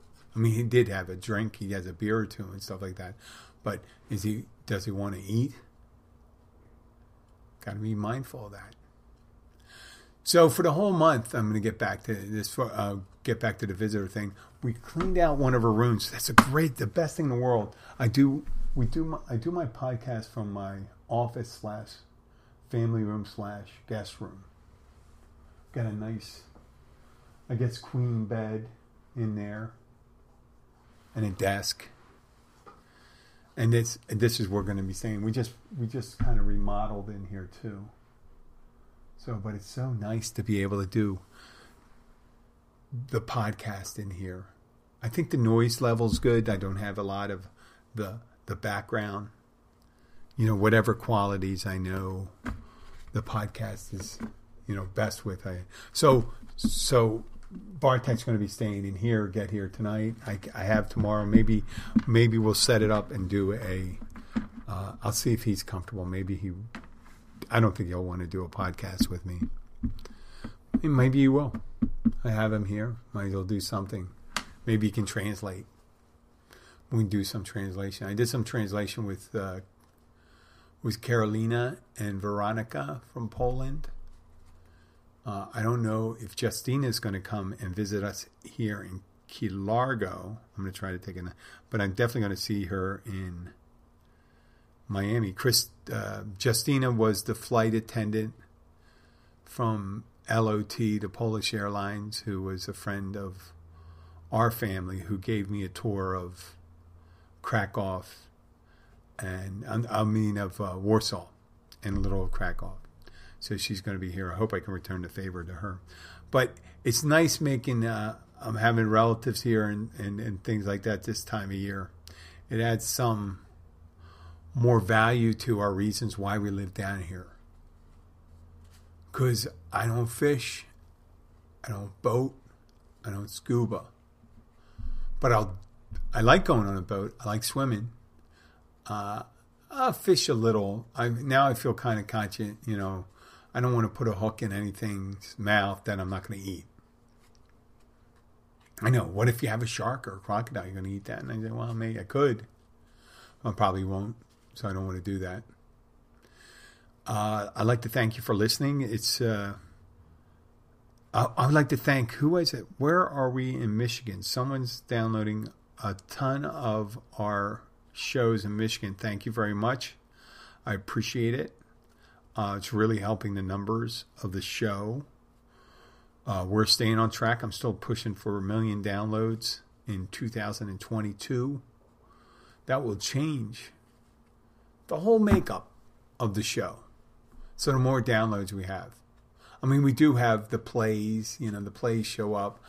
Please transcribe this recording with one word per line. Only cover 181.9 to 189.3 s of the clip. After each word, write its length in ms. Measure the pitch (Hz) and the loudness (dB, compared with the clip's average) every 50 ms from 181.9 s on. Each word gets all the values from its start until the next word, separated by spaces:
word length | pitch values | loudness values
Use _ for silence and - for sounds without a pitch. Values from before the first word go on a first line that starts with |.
| _ _ _ - - - - - - - - - - _ _ | _ _ _ -20 -20 -20 -20 -20 -20 -20 -20 -20 -20 _ _
That 160 | - 131 143 | -2 0 0
will 140 | 135 113 104 | 0 0 -2
change 720 | 98 - - - 135 151 160 151 127 110 104 117 - - - - _ _ _ _ _ _ _ _ _ _ _ _ _ _ _ _ _ _ - _ _ _ - | -2 -2 -2 0 0 0 0 0 -2 -4 -6 -8 -12 -16 -18 -20 _ _ _ _ _ _ _ _ _ _ _ _ _ _ _ _ _ _ -20 _ _ _ -4
the 120 | - 151 | -4 2
whole 200 | 180 220 226 220 | 6 6 8 8
makeup 500 | 208 208 202 180 - - 98 92 - - - - - - - _ _ _ _ - | 8 8 8 6 6 2 -4 -6 -8 -12 -20 -20 -20 -20 -20 _ _ _ _ -2
of 160 | 120 107 98 | -2 0 0
the 80 | 107 | 0
show. 380 | 107 - - 117 95 85 - - - - - - _ _ - _ _ _ - - - - - - | -2 -2 -2 -2 -2 -4 -6 -12 -18 -20 -20 -20 _ _ -20 _ _ _ -18 -18 -18 -14 -10 -2
So 140 | - 147 | 0 2
the 60 | 131 131 | 4 4
more 240 | 127 131 135 127 | 4 4 4 2
downloads 500 | 113 123 113 110 113 110 107 101 98 95 | 2 2 2 4 2 2 0 -2 -4 -4
we 120 | 101 98 92 | -6 -6 -6
have. 280 | 95 95 90 90 - - - - _ _ - - _ | -6 -8 -8 -10 -12 -18 -20 -20 _ _ -20 -20 _